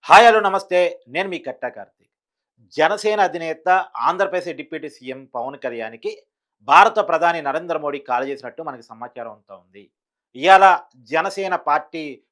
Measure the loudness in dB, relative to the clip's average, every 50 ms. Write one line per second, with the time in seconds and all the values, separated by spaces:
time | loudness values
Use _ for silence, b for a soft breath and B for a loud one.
0 | _ 8 8 8 10 8 6 6 2 0 -2 -2 -4 -2 0 0 0 0 -2 -8
1 | _ _ -6 -6 -6 -6 -8 -10 -10 -12 -14 -10 -12 -12 -12 -14 -20 _ _ _
2 | _ _ _ _ _ _ _ _ _ _ _ _ _ _ -2 0 0 0 0 0
3 | -2 -2 0 2 0 0 -2 -6 -8 -8 -10 -6 _ 0 0 0 0 -6 _ -4
4 | -2 -2 0 0 -2 -2 -2 -6 -6 -8 -12 -12 -12 _ -12 -12 -12 -14 -16 _
5 | -14 -14 -14 -14 -16 _ _ -10 -10 -10 -12 -10 -10 -10 -8 -8 -10 -12 -12 -12
6 | -12 -12 -12 -12 _ _ _ _ _ _ _ _ _ 4 6 6 6 6 4 -2
7 | -2 -2 -2 0 0 0 -2 -2 -6 -6 -6 -6 -6 -6 -8 -6 -6 -6 -8 -8
8 | -8 -4 -4 -4 -4 -4 -8 -12 -12 -18 -16 -14 -14 -14 -14 -16 -20 _ -20 -18
9 | -18 -16 _ -14 -16 -16 -16 _ _ _ -20 -20 _ _ _ -20 -20 _ _ _
10 | _ _ _ _ _ _ _ -2 4 6 6 8 8 6 4 2 -2 _ _ _
11 | _ _ -4 -4 -4 -4 -6 -6 -6 -6 -6 -4 -2 -2 -2 -2 -2 _ -12 -12
12 | -12 -12 -14 -16 _ _